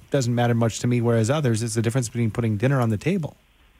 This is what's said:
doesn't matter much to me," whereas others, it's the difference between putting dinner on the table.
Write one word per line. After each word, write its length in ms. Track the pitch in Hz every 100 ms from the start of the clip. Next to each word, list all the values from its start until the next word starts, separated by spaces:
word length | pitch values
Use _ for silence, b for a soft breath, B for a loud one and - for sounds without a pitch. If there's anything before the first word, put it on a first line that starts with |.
| -
doesn't 200 | 139 120
matter 220 | 120 120
much 240 | 117 113 -
to 80 | 127
me," 140 | 123
whereas 280 | 117 117 110
others, 340 | 156 131 110
it's 120 | 117
the 80 | 113
difference 260 | 113 131 117
between 220 | 120 113
putting 260 | 123 117 104
dinner 240 | 127 139
on 100 | 117
the 60 | 104
table. 400 | 151 196 127 - _ _ _ _